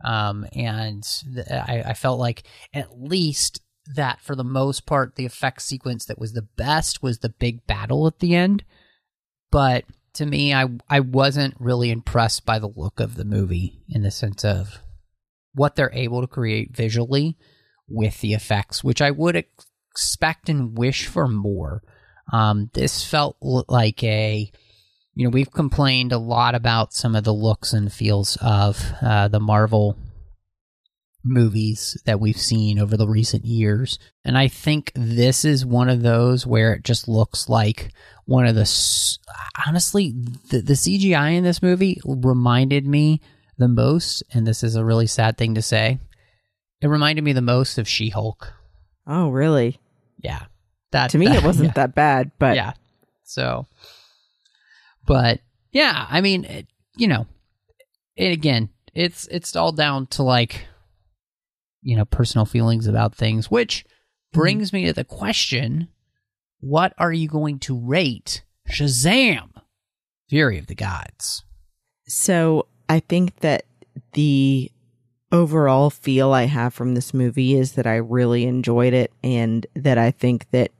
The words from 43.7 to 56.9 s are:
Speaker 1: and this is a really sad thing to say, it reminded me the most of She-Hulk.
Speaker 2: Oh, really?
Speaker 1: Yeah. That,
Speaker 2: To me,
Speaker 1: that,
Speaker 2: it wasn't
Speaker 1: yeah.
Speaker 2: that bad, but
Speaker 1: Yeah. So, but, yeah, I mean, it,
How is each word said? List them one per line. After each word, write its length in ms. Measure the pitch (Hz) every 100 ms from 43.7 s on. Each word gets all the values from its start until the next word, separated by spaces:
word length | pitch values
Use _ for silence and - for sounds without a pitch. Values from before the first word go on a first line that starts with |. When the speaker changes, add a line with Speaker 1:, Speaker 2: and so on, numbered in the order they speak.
| 117 120 160 - - -
Speaker 1:
and 140 | 120 113
this 160 | 110
is 140 | 117 113
a 80 | 113
really 220 | 113 113
sad 320 | - 113 113
thing 160 | 117 110
to 80 |
say, 360 | 110 110 110 131 - _ _ _ _ _ _ -
it 60 | 147
reminded 360 | 151 147 156 147
me 80 |
the 80 | 135
most 380 | 120 123 127 -
of 100 | 107
She-Hulk. 640 | - 107 95 107 - - - - _ _ _ -
Speaker 2:
Oh, 240 | 156 170
really? 500 | 131 156 151 120 127 _ _ _ _
Speaker 1:
Yeah. 260 | - 73 - _ _ _ _
That, 180 | 139 127
Speaker 2:
To 80 | 151
me, 80 | 196
Speaker 1:
that, 100 | 254
Speaker 2:
it 80 | 151
wasn't 240 | 175 156
Speaker 1:
yeah. 40 | -
Speaker 2:
that 200 | 131 135
bad, 380 | 147 135 127 -
but 160 | 139 120
Speaker 1:
Yeah. 200 | 101 - _ _ _ _ -
So, 420 | - 127 120 131 _ - - _ _ _ _ _ _ _ _ _ _ -
but, 360 | 139 120 - _ _ _
yeah, 340 | 262 302 175 -
I 120 | 147
mean, 240 | 196 190 -
it, 220 | - - _ _